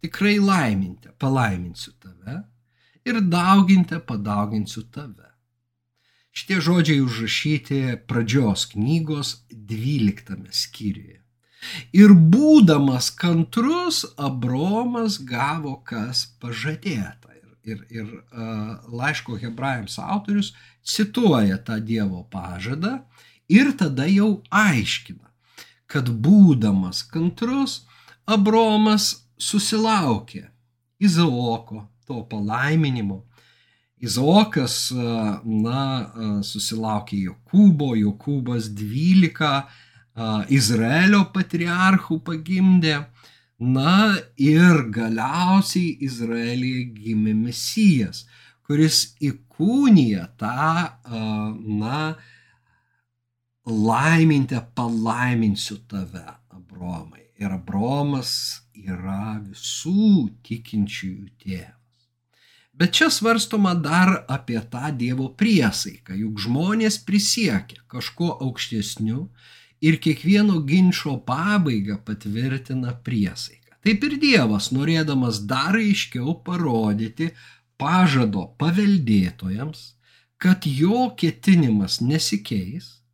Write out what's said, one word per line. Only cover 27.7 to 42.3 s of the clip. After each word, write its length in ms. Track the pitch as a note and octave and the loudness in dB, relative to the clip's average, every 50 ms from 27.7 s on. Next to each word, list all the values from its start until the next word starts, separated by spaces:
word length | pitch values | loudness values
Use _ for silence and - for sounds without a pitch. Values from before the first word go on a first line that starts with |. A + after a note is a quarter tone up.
| - - _ _ _ _ _ - - _ _ | -4 -10 _ _ _ _ _ -20 -20 _ _
Abromas 1040 | - A3 A3 G3 G#3+ G#3+ A3+ A3+ A3 G#3+ G#3+ G#3+ G#3+ G#3+ G#3 G3+ - - - _ _ _ | -2 0 2 2 4 4 4 4 4 4 2 4 4 2 2 0 -2 -6 -8 _ _ _
susilaukė 1120 | _ - - - G#3 G3+ - A3 A3 A3 A3+ A3 G3+ F3 C3+ A2+ G2+ - - - - - - _ _ _ _ _ _ _ _ _ _ | _ -8 -2 -2 -2 -2 0 -2 0 0 0 0 0 0 0 -2 -4 -4 -12 -18 -18 -18 -18 _ _ _ _ _ _ _ _ _ _
Izaoko, 840 | F#3+ G#3 E3+ E3 E3+ D#3+ B2+ A#2+ B2 A#2+ A2+ A#2 A#2 - G#2 G#2+ G#2 - _ _ | 2 2 4 4 2 2 2 -2 -2 -2 -4 -4 -6 -12 -16 -16 -16 -18 _ _
to 220 | _ _ C#3 A#2 G#2+ | _ _ -12 -12 -10
palaiminimo. 1040 | - A#2 G#2+ G2+ G2+ A2 A#2+ C3 C#3+ D#3 D#3+ D#3 C#3+ B2+ A#2+ G#2+ G2 F#2+ F#2+ - _ _ _ _ _ _ _ _ _ _ _ _ _ _ _ B2 | -10 -8 -6 -6 -4 -4 -2 -2 0 2 2 2 0 -2 -2 -4 -6 -6 -8 -12 _ _ _ _ _ _ _ _ _ _ _ _ _ _ _ -8
Izaokas, 840 | A#2 G2 A#2+ C3 D3 F3 G#3 G#3+ G#3+ - D#3 C3 A#2+ - - - - | -6 -2 0 2 6 6 6 6 4 0 -2 -2 -2 -4 -4 -6 -6
e, 160 | B2+ B2 A#2+ A#2 A#2 A2+ A2 G#2+ G2+ - - | -6 -4 -4 -4 -4 -2 -4 -4 -6 -6 -6
na, 420 | A2+ A2 G#2+ G#2+ A#2 A#2+ C3+ C#3 | -4 -2 0 0 0 -2 -2 -2
e, 480 | C3+ C3+ B2+ A2+ - - A#2 A2+ G#2+ G#2 G2+ | -2 -4 -6 -6 -8 -12 -10 -6 -4 -4 -4
susilaukė 840 | G2 - - G#2+ G2+ - A#2 A2 A2 A2 G#2+ G#2 G#2 - - G2+ | -4 -6 -8 -8 -8 -6 -6 -6 -4 -4 -4 -4 -6 -6 -6 -6
Jokūbo, 720 | F#2+ F#2 - _ _ _ - F#3 G#3 G3+ F3 C#3+ D3 C3+ A#2+ | -6 -6 -8 _ _ _ 4 6 8 8 6 4 0 -2 0
Jokūbas 760 | A2 G#2 G#2 G2+ - - - C#3+ C#3 B2 B2 B2 A#2+ A2 G#2+ G#2 | 0 0 0 -2 -4 -6 -6 -4 -4 -4 -4 -4 -4 -6 -6 -8
dvylika, 960 | G2+ G#2+ G#2 G#2+ C3+ D#3 F3 F#3 F#3+ F#3 D#3+ - - D#3 D3+ C#3 C#3 C#3 - - _ _ _ _ _ _ _ _ | -10 -10 -6 -4 -2 2 4 6 6 6 4 2 -2 -2 -2 -2 -2 -4 -8 -18 _ _ _ _ _ _ _ _
a, 280 | A2+ A2+ A2 G#2+ G#2+ G2+ | -8 -6 -4 -2 -4 0
Izraelio 800 | - C3+ C#3 A#2+ G#2+ A#2+ A2+ A2+ A#2 C3+ E3 F3+ F#3+ G#3 G3+ G3 | 2 2 2 2 2 0 0 0 0 2 2 4 4 4 4 2
patriarchų 960 | - - F#3+ F#3 - - E3+ E3+ F3 F3 F3+ F#3 F#3+ F#3+ F#3 - - E3 D#3+ | 2 0 -4 -4 -2 -4 -4 -4 -2 -2 0 2 4 4 2 2 -2 -6 -6
pagimdė. 800 | - - | -4 -6